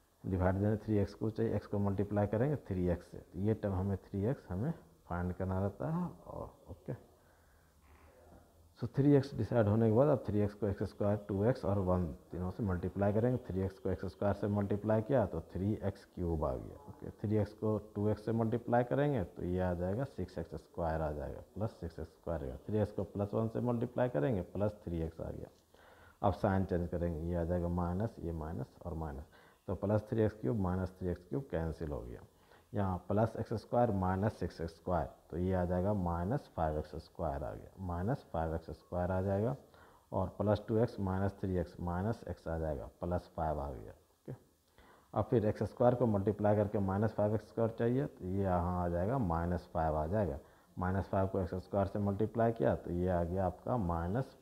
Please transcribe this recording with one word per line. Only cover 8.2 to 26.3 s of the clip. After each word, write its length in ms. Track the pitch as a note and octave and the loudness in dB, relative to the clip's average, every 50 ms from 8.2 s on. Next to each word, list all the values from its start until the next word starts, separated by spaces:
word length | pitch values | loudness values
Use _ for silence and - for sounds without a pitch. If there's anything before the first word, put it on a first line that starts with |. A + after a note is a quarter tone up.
| - - - - - _ _ - - _ _ - | -20 -20 -20 -20 -20 _ _ -20 -20 _ _ -10
So 80 | B2 A2 | -8 -4
थ्री 240 | - C#3 C#3 D3 C#3+ | 0 4 6 8 6
एक्स 200 | C3+ C3 - - | 6 6 2 -2
डिसाइड 320 | - A2 - A#2+ A#2+ G#2+ G2+ | -4 -2 2 4 4 6 6
होने 200 | G#2 A2+ A2+ A2+ | 6 6 6 6
के 80 | G#2+ | 6
बाद 120 | A#2+ C#3 D3+ | 6 6 6
अब 140 | C#3+ - - | 4 2 0
थ्री 140 | - G2+ G#2 | 0 2 2
एक्स 140 | G#2 G2+ - | 2 0 0
को 120 | - A2 | -2 -2
एक्स 160 | G2+ G2 - G#2+ | -2 0 -2 -4
स्क्वायर, 320 | F#2+ - - G#2+ G2+ G#2 G#2 - - | -6 -2 0 0 2 2 0 -2 -2
टू 160 | G2+ F#2+ G#2 | 0 2 4
एक्स 200 | A#2+ C3 - - | 2 2 2 0
और 140 | F#2 G2+ G2+ | 0 0 2
वन 260 | F#2 F2+ F2+ F2+ F2+ D#2 - - - - | 2 2 2 2 2 -2 -4 -8 -12 -10
तीनों 200 | - E2+ F2+ F2+ | -6 -4 -4 -4
से 120 | - - | -2 -2
मल्टीप्लाई 500 | A#2+ F#2+ F2+ E2+ F#2+ F2+ - G2 G2 G#2 | 0 0 0 0 -2 -4 0 2 2 2
करेंगे। 260 | G2+ A2 A2+ B2 B2+ A#2 - | 2 2 2 2 0 0 -4
थ्री 160 | - F2+ F#2+ | -4 -2 -2
एक्स 160 | F#2+ F#2 - - | -2 -2 -4 -4
को 120 | - G2 | -2 -2
एक्स 140 | F2+ - - | -2 -2 -4
स्क्वायर 280 | F2+ - - G#2 G2+ G2 | -8 -6 0 0 0 2
से 140 | - - G2+ | 2 0 0
मल्टीप्लाई 540 | G#2 G#2 G2+ G2 G#2 G2+ - G#2+ A2 A2 | 2 2 2 0 -2 -2 2 2 2 2
किया 220 | A2 - C#3 B2 G2+ | 2 2 2 2 2
तो 140 | F2+ - E2 - - | 2 -2 -6 -8 -6
थ्री 200 | - F2 F#2+ G#2 G#2+ - | -4 -2 0 0 0 0
एक्स 220 | - G2 - - - | -2 -4 -4 -6 -14
क्यूब 380 | - - G2 F2 E2+ E2 D2+ D#2 | -14 -6 -4 -2 0 0 0 0
आ 80 | C#2+ | -2
गया। 360 | B1 A1+ G#1 G1+ G1+ - - - | -2 -4 -8 -10 -14 -16 -16 -18
ओके, 220 | - - - - | -16 -12 -12 -14
थ्री 240 | - - - G#2 G#2+ | -8 -6 -2 0 2
एक्स 160 | G#2+ G2+ - - | 2 2 0 -4
को 220 | - A2 A2 G#2+ G2+ - - - | -2 0 0 0 0 -2 -6 -4
टू 140 | G#2 G#2 G#2+ | 0 0 0
एक्स 160 | G#2+ - - | 0 0 -2
से 80 | A#2 A2+ | -2 0
मल्टीप्लाई 500 | A#2 A2+ A2 A#2 A#2 - - A#2+ B2 B2+ | 0 2 2 0 -2 0 2 2 2 2
करेंगे 380 | - C3+ C3+ D3 D3 C#3+ A2 F2 | 2 2 2 2 2 2 0 -2
तो 180 | - - - - | -4 -6 -6 -4
ये 160 | F2+ F2+ F#2 | -2 0 0
आ 120 | F#2 F#2 F2 | 0 0 0
जाएगा 300 | E2+ F2+ F#2 G2+ A#2+ C#3 | 0 -2 -2 -2 -2 -4
सिक्स 320 | - - - F2+ - - E2+ | -6 -6 -8 -8 -6 -6 -8
एक्स 160 | E2+ - D2+ | -8 -6 -8
स्क्वायर 460 | D#2 - - - - E2+ D#2+ D#2+ D#2 | -12 -12 -12 -6 -4 -2 -2 0 0
आ 80 | D#2 D2 | -2 -2
जाएगा, 320 | D2 D2 C#2 C#2 - - - - - | -4 -6 -8 -8 -10 -12 -14 -12 -6
प्लस 220 | F#2 G#2+ - - - | -4 -4 -4 -4 -8
सिक्स 180 | F2 E2+ - - | -10 -10 -8 -10
एक्स 120 | D#2 - | -12 -12
स्क्वायर 320 | - - _ E2 E2 D#2 | -12 -10 _ -4 -4 -4
आएगा। 140 | C#2+ C2 B1+ - - | -4 -6 -8 -10 -6
थ्री 120 | - G#2 G#2+ | -2 2 2
एक्स 140 | G#2 G#2 | 2 2
को 120 | - - F#2+ | 0 -4 -6
प्लस 280 | - - G2+ G2+ G2+ A2 | -4 -2 -2 -2 0 0
वन 140 | A2 A2+ A2+ | 0 0 0
से 120 | - A#2+ | 0 -2
मल्टीप्लाई 460 | A2+ B2 A#2+ A2+ B2 B2 - A#2+ B2 B2 | 0 0 0 0 -2 -2 0 0 0 0
करेंगे, 320 | - D3 D3 C#3 A2+ F#2 | 2 0 0 2 0 -2
प्लस 380 | E2+ - - F#2 G#2 G#2+ - - - | -2 -4 -2 0 0 0 -2 -4 -6
थ्री 160 | E2+ E2+ E2 | -4 -2 -2
एक्स 180 | D#2+ D#2+ - - | -2 -4 -4 -6
आ 100 | - - | -8 -8
गया। 180 | - - - - - _ _ _ - - - - - - - - - _ | -8 -10 -12 -14 -16 _ _ _ -20 -20 -20 -20 -20 -20 -20 -20 -10 _
अब 100 | - G2+ | 0 0